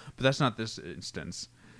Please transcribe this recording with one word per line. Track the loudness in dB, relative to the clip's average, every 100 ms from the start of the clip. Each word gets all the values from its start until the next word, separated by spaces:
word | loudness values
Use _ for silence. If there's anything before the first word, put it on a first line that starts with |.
| -14 2
But |
that's | 4 6
not | 4 2
this | -4 -6
instance. | -8 -8 -8 -6 -6 -8 -10 -16 -20